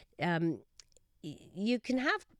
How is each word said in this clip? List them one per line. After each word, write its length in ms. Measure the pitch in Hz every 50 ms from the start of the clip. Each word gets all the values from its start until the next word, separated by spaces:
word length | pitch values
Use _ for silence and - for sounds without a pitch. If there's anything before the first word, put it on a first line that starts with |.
| - _ _ -
Um, 380 | - 175 170 165 165 165 143 98 - _ _ - - _ - - _ _ _ _ -
y-, 140 | 165 139 - - - -
you 240 | 170 202 220 247 240
can 200 | - - 254 254
have, 260 | 254 311 403 415 - - - -